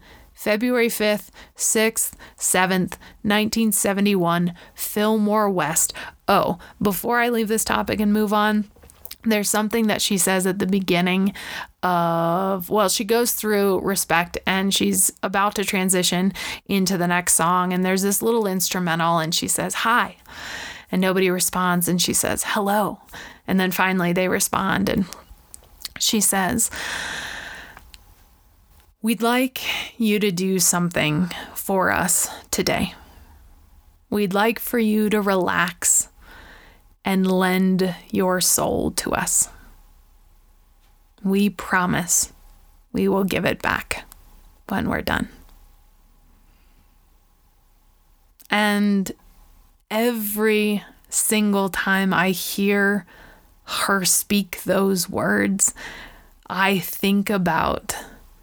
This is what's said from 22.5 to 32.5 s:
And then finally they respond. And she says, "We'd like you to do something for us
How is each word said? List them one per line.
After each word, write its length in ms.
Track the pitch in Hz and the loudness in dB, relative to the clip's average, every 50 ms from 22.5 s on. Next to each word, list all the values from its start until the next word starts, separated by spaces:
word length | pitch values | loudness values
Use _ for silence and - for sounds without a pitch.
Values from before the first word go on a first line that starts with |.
| - 220 196 196 202 214 202 - - - - - - - - - - - _ | -2 -2 0 0 0 0 0 -2 -4 -8 -14 -20 -18 -18 -18 -18 -20 -16 _
And 140 | - 190 190 | -2 0 0
then 120 | 185 185 | 0 0
finally 420 | 185 - 185 185 185 190 170 175 175 | 2 0 0 2 2 0 0 0 2
they 140 | 190 185 | 0 0
respond. 640 | 180 185 196 - - - - 190 190 - 196 196 - | 0 0 0 -2 -2 -2 -2 0 0 0 0 0 0
And 160 | - - 196 - - - - - - - - _ - - - - - - - - - - | 0 0 -2 -4 -8 -16 -20 -20 -20 -20 -20 _ -20 -20 -20 -20 -20 -20 -18 -18 -8 -4
she 220 | - - - 214 | -2 0 0 0
says, 480 | 185 - 202 190 190 175 - 226 - - - - - - - - - - - - - - - - - - - - - - - - - - - - - - - - - _ - _ _ _ _ _ _ _ - - - _ _ _ | 0 0 0 0 0 0 0 -2 -2 -4 -4 -8 -8 -8 -8 -8 -8 -8 -10 -10 -10 -10 -12 -12 -14 -14 -16 -16 -18 -20 -20 -20 -20 -20 -20 -20 -20 -20 -20 -20 -20 _ -20 _ _ _ _ _ _ _ -20 -20 -20 _ _ _
"We'd 200 | - 220 226 - | -4 -4 -2 0
like 400 | 226 233 240 254 262 262 - - - - - - - - - | 0 2 2 2 0 0 -2 -6 -6 -6 -6 -6 -8 -12 -4
you 220 | - 226 214 208 208 | 0 2 2 2 2
to 120 | 208 208 | 2 0
do 280 | 175 175 190 190 190 185 | 0 0 0 0 0 2
something 680 | 175 - - 175 175 170 - - 156 151 151 160 180 170 - - - - - | 2 2 2 2 0 0 0 0 0 0 2 0 0 -2 -4 -10 -12 -12 -12
for 360 | - - - 196 185 180 - | -10 -4 -2 0 2 2 2
us 380 | 101 - 170 180 - - - - - - - - | 2 2 2 0 0 0 -2 -4 -6 -14 -10 -6